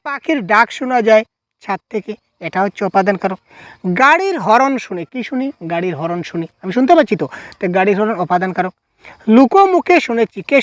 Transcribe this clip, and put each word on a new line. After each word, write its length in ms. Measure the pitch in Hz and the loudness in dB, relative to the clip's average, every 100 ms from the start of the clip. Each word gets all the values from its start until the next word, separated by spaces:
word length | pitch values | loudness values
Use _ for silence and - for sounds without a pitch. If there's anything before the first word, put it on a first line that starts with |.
| 294 | 0
পাখির 340 | 277 - 294 175 | -8 -4 -4 0
ডাক 160 | 214 233 - | 2 0 -2
শোনা 220 | 254 254 220 | -4 0 4
যায়, 160 | 220 220 _ _ _ | 4 2 _ _ _
ছাদ 160 | - 190 _ | -10 -10 _
থেকে, 220 | 214 196 214 _ _ 160 | -10 -8 -14 _ _ -8
এটা 120 | 185 | -4
হচ্ছে 180 | 202 - 196 | -4 -2 -2
উপাদান 260 | 196 190 190 | 0 0 0
কারক। 180 | 190 190 _ - - - 185 180 | -4 -8 _ -20 -20 -10 -4 2
গাড়ির 340 | 269 330 392 339 180 | 4 4 0 -2 2
হর্ন 280 | 226 269 262 - | 2 2 -2 -6
শুনে, 180 | 180 165 | -10 -10
কি 80 | 254 226 | -10 -8
শুনি? 180 | 254 269 - 165 | -6 -6 -8 -8
গাড়ির 240 | 170 180 143 | -4 -4 -4
হর্ন 220 | 165 175 - | -6 -6 -8
শুনি, 180 | 170 160 _ | -8 -10 _
আমি 100 | 185 214 | -6 0
শুনতে 160 | 262 339 | 4 4
পাচ্ছি 180 | 262 190 | 4 -2
তো, 60 | 143 - - - | -6 -10 -20 -8
তো 40 | 185 180 | -4 0
গাড়ির 180 | 196 196 | 0 0
হর্ন 160 | 214 196 170 | -2 -4 -2
উপাদান 260 | 180 190 175 | -2 -2 -4
কারক। 160 | 180 - _ _ - - - 226 | -6 -8 _ _ -20 -6 4 6
লোকমুখে 580 | 269 392 392 349 - 349 - | 6 4 4 2 2 0 0
শুনেছি, 320 | 233 226 - - | -2 -2 -4 -2
কে 80 | 277 | 0